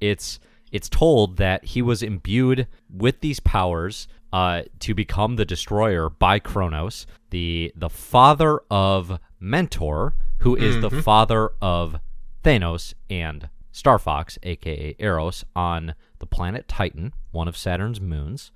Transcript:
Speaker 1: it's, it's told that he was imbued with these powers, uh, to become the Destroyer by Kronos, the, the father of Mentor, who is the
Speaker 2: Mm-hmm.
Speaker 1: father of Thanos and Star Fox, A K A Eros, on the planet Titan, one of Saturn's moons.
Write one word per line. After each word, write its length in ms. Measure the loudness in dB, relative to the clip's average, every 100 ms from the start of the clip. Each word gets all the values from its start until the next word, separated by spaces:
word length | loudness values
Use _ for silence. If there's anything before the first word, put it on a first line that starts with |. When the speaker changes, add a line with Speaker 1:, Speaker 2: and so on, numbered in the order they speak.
Speaker 1:
it's, 400 | -2 -2 -6 -14 _ _ -10
it's 160 | -10 -2
told 460 | 4 6 6 4 2
that 280 | 0 0
he 160 | -4 -4
was 220 | -2 -2
imbued 640 | -4 -6 -2 2 2 0 -2 -10 -18
with 300 | 0 0 0
these 180 | -4 0
powers, 680 | 2 2 0 -2 -4 -8 -16 -20 -6
uh, 300 | 0 0 0 -6 -10
to 120 | -4
become 440 | -4 -2 0 0 0
the 80 |
Destroyer 680 | -2 -4 -2 0 2 2 -2
by 280 | 2 2 2
Kronos, 640 | 0 -2 -2 -2 -6 -8 -16 -20 _
the, 420 | -6 -4 -4 -6 -6
the 120 | -8
father 720 | -8 2 8 8 8 2 2 0
of 480 | 2 2 2 -2 -10 -12 -12
Mentor, 760 | -4 -2 -2 -2 -2 0 2 2 4 4
who 180 | 4 6
is 240 | 4 4
the 100 | 2
Speaker 2:
Mm-hmm. 100 | 2
Speaker 1:
father 500 | 6 6 6 2 0 0
of 380 | 0 0 -2 -6 -8 -10 -10 0
Thanos 500 | 2 4 2 -4 -8 -14 -8
and 400 | -6 -6 -10 -14 -16 -18
Star 260 | 0 4 4
Fox, 400 | 2 -4 -6 -10
A 140 | -10 -8
K 400 | -8 -8 -10 -4
A 40 |
Eros, 400 | -2 -2 -2 -6 -8
on 400 | -4 -2 -2 -6 -12 _ -18
the 80 | -6
planet 400 | -4 -4 -6 -6
Titan, 440 | -4 -4 -4 -8 -10 -8
one 180 | -6 -6
of 80 | -4
Saturn's 440 | -4 -4 -4 -6
moons. 500 | -6 -6 -6 -10 -14